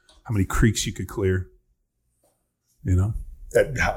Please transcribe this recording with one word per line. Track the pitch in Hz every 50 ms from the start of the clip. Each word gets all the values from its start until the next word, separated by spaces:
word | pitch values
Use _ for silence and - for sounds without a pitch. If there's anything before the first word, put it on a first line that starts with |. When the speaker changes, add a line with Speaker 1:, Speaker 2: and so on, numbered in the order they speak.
| _ _ _ _ _
Speaker 1:
how | - 113
many | 101 95
creeks | - - - 139 113 104 - -
you | 117 92
could | - 98 -
clear, | - - 98 95 92 92 92 - _ _ _ _ _ _ _ _ _ _ _ _ _ _ _ _ _ _ _ _ _ _ _ _ _ _ -
you | - 92
know? | 90 95 107 - - - - - - - -
Speaker 2:
That, | - 117 101 - 135
how, | 117 - 120 -